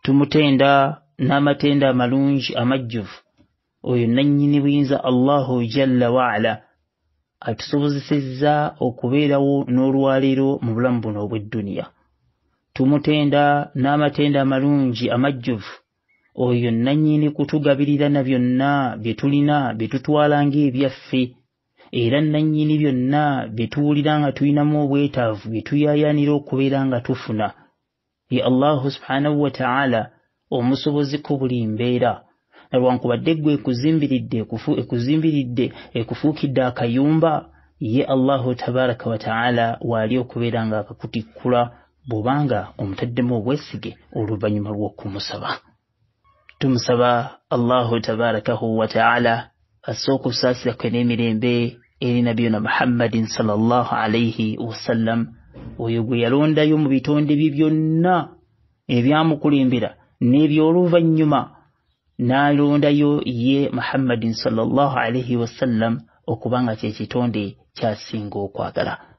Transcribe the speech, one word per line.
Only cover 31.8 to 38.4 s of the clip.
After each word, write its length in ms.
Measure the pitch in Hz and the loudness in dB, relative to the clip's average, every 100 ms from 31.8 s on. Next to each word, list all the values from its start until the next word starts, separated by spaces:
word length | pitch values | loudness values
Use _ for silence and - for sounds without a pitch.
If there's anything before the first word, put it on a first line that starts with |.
| 120 123 120 98 _ _ _ - _ | 0 2 0 -2 _ _ _ -20 _
Newankubadde 640 | 131 127 123 123 120 151 160 | 2 2 2 0 0 0 0
ggwe 180 | 151 | 2
ekuzimbiridde, 840 | 143 143 120 147 160 143 127 113 113 | 0 -2 0 0 2 2 -2 -2 -6
ekufu-, 380 | 107 113 - 147 | -4 -6 -4 -4
ekuzimbiridde, 840 | 120 123 123 156 160 147 123 120 120 - - | -2 -4 0 0 2 0 -2 -2 -4 -6 -10
ekufuukidde 680 | 120 113 123 151 147 143 127 | -8 -6 -2 -2 -2 -2 0
akayumba, 680 | 127 123 123 120 143 160 165 151 - _ _ _ | 0 -2 -2 0 2 2 2 0 -6 _ _ _
ye 220 | 117 120 135 | -2 -2 0
Allahu 500 | 135 131 139 | 2 2 0